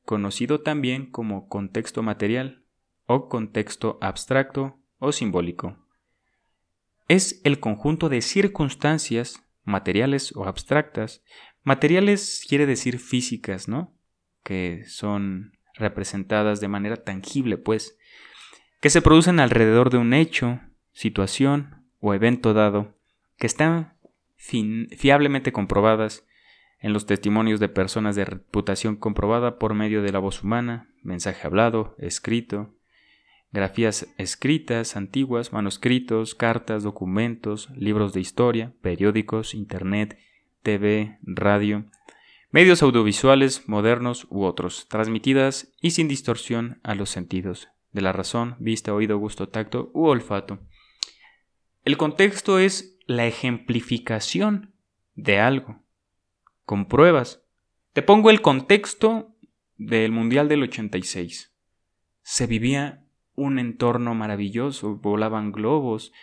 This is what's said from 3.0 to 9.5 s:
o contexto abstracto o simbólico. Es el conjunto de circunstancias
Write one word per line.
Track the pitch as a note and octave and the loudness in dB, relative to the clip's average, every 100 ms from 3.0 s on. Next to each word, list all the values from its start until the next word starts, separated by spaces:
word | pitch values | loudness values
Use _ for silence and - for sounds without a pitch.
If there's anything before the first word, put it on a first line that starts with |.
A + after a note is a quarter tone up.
| - | -2
o | B2+ C3 | 0 0
contexto | A#2+ G#2+ G#2+ G#2+ - A2+ - | -6 -4 -6 -6 -6 -6 -4
abstracto | G2 - - C3 C3+ C3+ C3+ C3+ _ _ | -8 -8 -2 0 0 -4 -8 -10 _ _
o | C3+ | -4
simbólico. | D3 A2+ F2+ F2 F2 - - _ _ _ _ _ _ _ _ _ _ _ _ - | -2 -2 -2 -4 -6 -12 -14 _ _ _ _ _ _ _ _ _ _ _ _ 2
Es | F3+ F#3+ - | 2 2 -2
el | D3 C#3 | 0 0
conjunto | A#2 G#2 D3 D#3+ E3 | -2 -2 -2 0 0
de | B2+ | -2
circunstancias | - G3 G3 - C#3+ - D3 D#3 - A#2 A#2+ - _ | 0 0 0 0 -4 -2 0 0 -2 -4 -4 -12 _